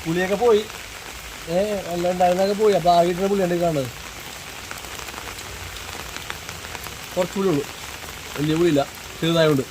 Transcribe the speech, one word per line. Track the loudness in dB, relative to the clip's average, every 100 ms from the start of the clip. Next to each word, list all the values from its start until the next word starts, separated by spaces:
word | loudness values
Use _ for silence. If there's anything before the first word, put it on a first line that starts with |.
പുളിയൊക്കെ | -2 0 0 4
പോയി. | 6 6 4 -10 -14 -14 -14 -14 -14 -14 -2
ഏ, | 0 0 -2 -4
എല്ലാം | -2 0
ഉണ്ടായിരുന്നൊക്കെ | 4 4 4 2 4
പോയി. | 4 6
അപ്പൊ | 6 6
ആകെ | 6
ഇട്ടുള്ള | 4 2
പുളിയാണ് | 2 2 2
ഈ |
കാണുന്നത്. | 2 0 -2 -8 -14 -14 -14 -14 -14 -14 -12 -12 -12 -12 -12 -10 -12 -12 -12 -12 -12 -12 -12 -12 -10 -10 -10 -12 -12 -12 -10 -10 -10 -12 -6 -2
കുറച്ച് | 0 2
പുളി | 4
ഉള്ളു, | 4 0 -8 -12 -12 -12 -12 -10 -2
വലിയ | 0 4
പുളിയില്ല, | 6 4 2 -4 -14 -4
ചെറുതായതുകൊണ്ട്. | 2 6 6 4 0